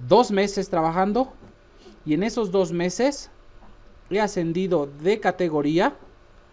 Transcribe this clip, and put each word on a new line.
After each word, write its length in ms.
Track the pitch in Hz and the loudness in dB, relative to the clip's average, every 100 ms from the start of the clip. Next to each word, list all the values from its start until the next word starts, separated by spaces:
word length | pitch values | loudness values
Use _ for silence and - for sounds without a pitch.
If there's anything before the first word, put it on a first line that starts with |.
| 123 | 4
dos 240 | 202 240 | 4 6
meses 400 | 196 202 202 185 | 2 0 -2 -2
trabajando 600 | 170 165 170 190 220 262 - - - - - - - | 0 0 2 0 0 -2 -6 -20 -20 -20 -20 -20 -12
y 120 | 151 151 | -2 0
en 80 | |
esos 260 | 220 247 208 | 0 -2 0
dos 220 | 196 175 | 0 0
meses 580 | 170 180 180 262 277 - - - - - - - - - | 0 -2 0 0 -2 -10 -20 -20 -20 -20 -20 -20 -20 -6
he 100 | 196 | -2
ascendido 680 | 208 185 165 170 190 170 143 | -2 -2 -2 -2 0 0 -2
de 320 | 143 160 220 | -4 -2 0
categoría 760 | 190 180 180 151 147 160 247 - - - - - - | 0 -2 -2 0 0 2 0 -2 -14 -20 -20 -20 -20